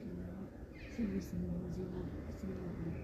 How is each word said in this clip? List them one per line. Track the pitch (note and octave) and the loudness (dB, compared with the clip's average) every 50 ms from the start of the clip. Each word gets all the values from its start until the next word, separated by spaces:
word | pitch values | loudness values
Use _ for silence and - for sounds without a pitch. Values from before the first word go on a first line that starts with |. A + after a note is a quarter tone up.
genau | - - F3 F3+ - - - F#3 - - - - - - - - - - | -4 -4 -2 -2 -2 -2 -4 -4 -4 -6 -6 -8 -8 -8 -8 -8 -8 -4
zu | - - A#3 G3 F#3+ | 2 2 4 4 4
wissen, | G3 F3 - - F3 F3+ F3+ F3 | 4 2 2 2 2 2 2 2
wo | F3 F3+ F3+ | 2 2 0
sie | - - F#2 F2+ - | 0 0 0 0 0
wohl | - - - - - - - - - | 0 0 0 0 -2 -2 -2 -4 -2
sie | - F#3+ - F#3 | 0 0 0 0
war. | F#3 F3 E3 E3+ E3 E3 - - | 0 0 0 0 0 0 0 0